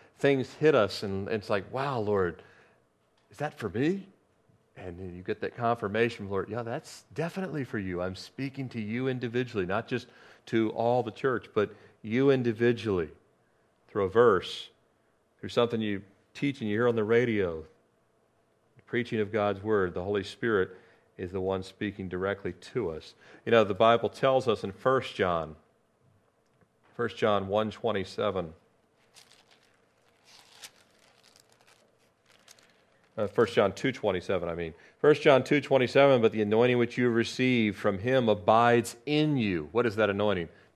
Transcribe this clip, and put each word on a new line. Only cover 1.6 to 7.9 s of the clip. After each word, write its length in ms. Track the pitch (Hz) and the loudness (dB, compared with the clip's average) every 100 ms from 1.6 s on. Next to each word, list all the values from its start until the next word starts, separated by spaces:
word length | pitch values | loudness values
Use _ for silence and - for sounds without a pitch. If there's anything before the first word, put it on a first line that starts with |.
| 90 | -4
"Wow, 280 | 127 139 127 | -6 -4 -4
Lord, 420 | 104 101 90 80 - - _ _ _ _ _ _ _ | 0 0 0 -4 -20 -20 _ _ _ _ _ _ _
is 60 | - | -10
that 200 | 147 - | -10 -6
for 120 | 113 | -6
me?" 400 | 98 147 196 190 _ _ _ _ _ _ - | -2 -2 -2 -8 _ _ _ _ _ _ -18
And 220 | 92 87 | -16 -12
then 160 | 95 | -14
you 80 | 87 | -12
get 180 | 90 107 | -10 -8
that 120 | 95 | -8
confirmation, 760 | - 117 117 101 107 117 - 98 | -4 -2 -2 -4 0 -2 -2 -6
"Lord, 200 | 98 90 | -4 -4
yeah, 160 | 110 | -8
that's 400 | 113 135 - - _ | -8 -10 -12 -20 _
definitely 480 | - 165 190 185 147 | -8 -8 -6 -8 -8
for 160 | 127 113 | -6 -6
you. 240 | 95 | -6